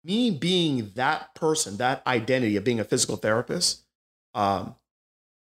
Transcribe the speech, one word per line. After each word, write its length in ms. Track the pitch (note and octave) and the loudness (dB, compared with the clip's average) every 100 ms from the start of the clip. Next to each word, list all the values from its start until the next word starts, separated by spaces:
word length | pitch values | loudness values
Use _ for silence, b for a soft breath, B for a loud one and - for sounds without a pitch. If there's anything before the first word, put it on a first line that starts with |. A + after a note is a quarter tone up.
Me 280 | D#3 G#3+ B3 | -4 0 0
being 600 | D3 E3+ F#3 E3 C3 G#2 | 0 0 2 2 0 -4
that 400 | G#2+ C3 - - | -2 -2 -2 -6
person, 420 | - D#3+ D#3 - G2+ | -2 0 0 -2 -2
that 260 | B2+ C3+ - | 0 0 0
identity 500 | B2 A2 C3 A2+ G2+ | 0 2 2 2 2
of 80 | |
being 160 | G#2 A#2 | 2 0
a 40 | |
physical 340 | G2+ B2+ - G#2 | 0 0 0 -2
therapist, 640 | G#2+ A2 - F3+ - - _ _ _ _ _ | 0 0 -2 -2 -2 -4 _ _ _ _ _
um, 440 | A2 G2+ G2 F#2+ - _ _ _ _ _ _ _ | -2 0 0 -4 -14 _ _ _ _ _ _ _